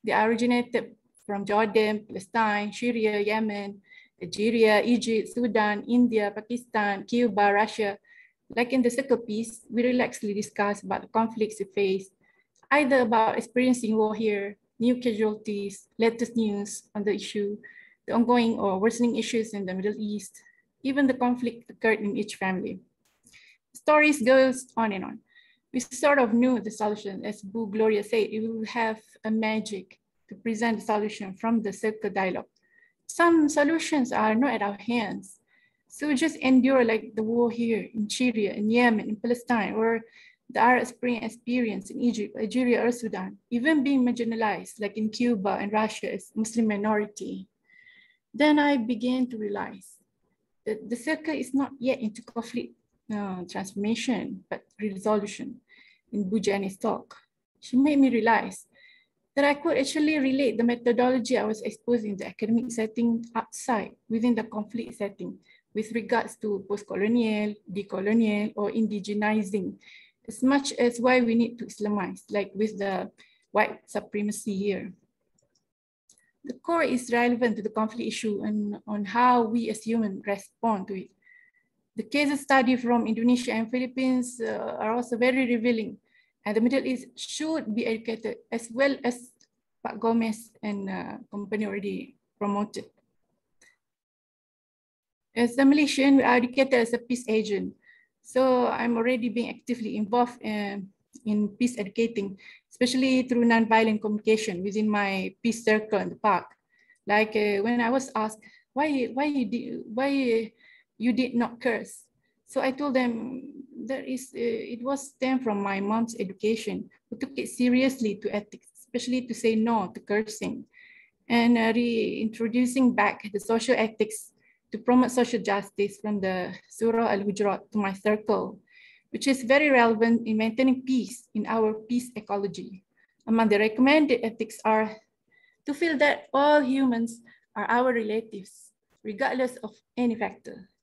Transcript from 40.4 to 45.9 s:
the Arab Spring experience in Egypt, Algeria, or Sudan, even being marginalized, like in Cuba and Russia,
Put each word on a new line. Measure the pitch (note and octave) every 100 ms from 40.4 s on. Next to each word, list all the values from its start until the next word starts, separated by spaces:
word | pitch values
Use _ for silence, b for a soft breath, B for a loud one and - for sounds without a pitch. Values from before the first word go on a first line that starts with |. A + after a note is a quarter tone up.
| _
the | G#3
Arab | A3+ B3+ A#3
Spring | - B3 A#3
experience | A3 - - B3 A3+ G3 -
in | -
Egypt, | A#3+ G#3 G3+ -
Algeria, | G#3+ B3 B3 A#3 A3+
or |
Sudan, | A#3+ A3 G3 F#3+ - _
even | A#3+ C4+ D#4
being | C4 C#4 B3
marginalized, | A#3 A3+ A3+ A3 F3+ F#3 -
like | G3+ A3
in | G#3+
Cuba | - A#3+ A3 F#3+ -
and | G3+
Russia, | G#3+ G#3+